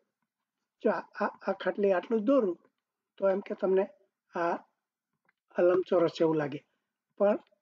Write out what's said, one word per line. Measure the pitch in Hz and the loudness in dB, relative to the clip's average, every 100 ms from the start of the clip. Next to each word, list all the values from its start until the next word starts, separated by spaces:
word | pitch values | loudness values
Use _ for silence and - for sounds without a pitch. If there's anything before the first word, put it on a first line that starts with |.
| _ _ _ _ _ _ _ _ | _ _ _ _ _ _ _ _
જો | 214 | -4
આ, | 170 | -4
આ, | - - 208 | -8 -8 -8
આ | - - | -6 -8
ખાટલી | 190 185 185 202 | -6 -6 -2 0
આટલું | 180 - 226 | 0 0 -2
જ | |
દોરું, | 208 277 196 170 _ _ _ _ _ - | 2 2 2 -4 _ _ _ _ _ -4
તો | 196 | -2
એમ | 190 | -2
કે | - 208 | -6 -6
તમને | 190 190 202 - _ _ _ 180 | 0 0 0 -8 _ _ _ -4
આ, | 170 202 - _ _ _ _ _ _ _ _ | -4 -4 -10 _ _ _ _ _ _ _ _
આ | - | 2
લંબચોરસ | 175 185 - 180 165 - | 2 2 2 2 2 2
જેવું | 165 156 | 0 2
લાગે. | 143 143 _ _ _ _ _ - | -2 -8 _ _ _ _ _ -2
પણ | 202 226 _ _ | 0 0 _ _